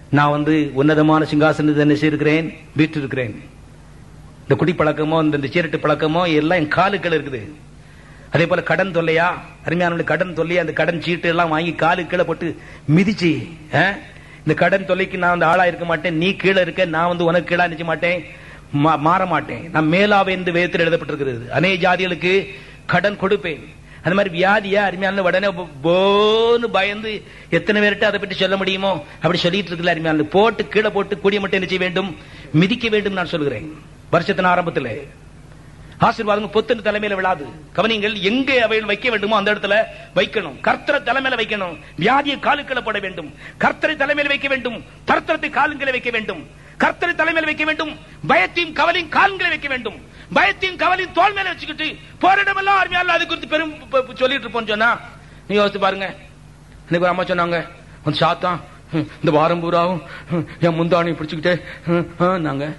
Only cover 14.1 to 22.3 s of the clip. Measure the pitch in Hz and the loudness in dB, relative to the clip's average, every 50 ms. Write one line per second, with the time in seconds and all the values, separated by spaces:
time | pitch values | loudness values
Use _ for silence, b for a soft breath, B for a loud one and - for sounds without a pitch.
14.1 | B B B B B B B 156 156 - 180 180 190 190 190 185 180 185 190 185 | B B B B B B B 0 2 2 2 2 2 2 0 0 -2 -2 -2 -4
15.1 | 196 185 175 175 175 170 165 160 170 185 180 175 170 170 170 170 165 156 160 180 | -2 -2 0 2 2 4 4 4 4 4 4 2 0 -2 -2 -2 -2 -2 -2 -2
16.1 | 165 156 175 190 190 - - 185 190 190 180 160 - 185 185 170 156 160 170 175 | -2 0 0 0 0 0 0 2 2 2 2 0 0 -2 -2 0 0 0 0 0
17.1 | 175 170 175 165 175 180 147 127 175 175 175 170 165 151 170 170 160 156 170 170 | 0 0 0 2 2 2 0 0 0 2 0 0 -2 -4 -4 -4 -4 -2 0 -2
18.1 | 180 170 151 B B B B B B B B B - 143 143 160 156 135 143 160 | -2 -2 -6 B B B B B B B B B 0 2 2 4 2 2 2 2
19.1 | 180 190 185 180 160 143 110 - 117 117 160 170 175 156 156 156 170 190 202 208 | 2 2 2 0 -2 -2 -2 -4 -10 -12 -8 -4 -2 0 2 2 4 4 4 4
20.1 | 208 196 196 190 185 180 185 175 165 170 180 170 - 170 165 165 170 165 160 139 | 4 4 2 2 0 -2 -2 -2 0 0 0 0 0 0 0 2 0 0 -2 -2
21.1 | 147 135 139 135 120 113 120 120 120 135 165 190 190 175 180 185 180 180 185 185 | -6 -4 -4 -4 -4 -6 -8 -4 0 0 2 2 2 2 2 2 2 2 0 -2
22.1 | 175 147 170 180 | -4 -2 0 0